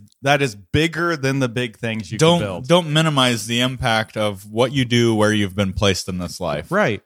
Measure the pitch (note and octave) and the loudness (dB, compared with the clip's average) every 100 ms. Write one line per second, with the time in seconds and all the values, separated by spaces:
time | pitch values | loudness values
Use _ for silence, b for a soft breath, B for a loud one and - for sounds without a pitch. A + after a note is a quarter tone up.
0 | G#2 _ C3+ C#3+ C#3 G2+ G2 D3 E3 D#3+ | -14 _ 0 2 0 -6 -4 0 0 0
1 | E3+ D#3+ C3+ C#3 B2+ A2+ B2 G#2 A#2 A2 | -4 -2 -2 0 -2 -2 -6 -6 -6 -6
2 | G2+ B2 D#3+ F3 G2+ F2+ B2+ F3 E3 D3+ | -6 2 4 4 0 -6 2 2 2 0
3 | D#3+ C#3+ B2+ A#2 G#2 A#2+ B2+ B2+ B2+ A2+ | 2 2 2 0 -2 -2 -2 -2 0 0
4 | A2 A#2 G#2+ F#2+ G#2 G#2+ B2+ C#3 A#2+ A#2+ | -2 -2 -4 -4 -8 -2 0 0 2 4
5 | A#2 A2 G#2 G#2+ G2+ F#2 G2 F2+ G2+ F#2 | 4 4 4 2 0 0 -2 2 2 0
6 | - F2+ F2 - E2+ D2 D#2+ F#3 F3+ G2+ | -4 -8 -8 -6 -4 -4 -2 0 0 -2